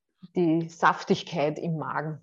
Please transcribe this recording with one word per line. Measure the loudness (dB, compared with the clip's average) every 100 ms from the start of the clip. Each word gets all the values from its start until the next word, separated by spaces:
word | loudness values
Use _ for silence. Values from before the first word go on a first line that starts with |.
| _ _ -8 0
die | 2 2 0
Saftigkeit | 2 2 4 0 -2 0 -2 -2 -2
im | -4 -4
Magen | -4 -4 -6 -10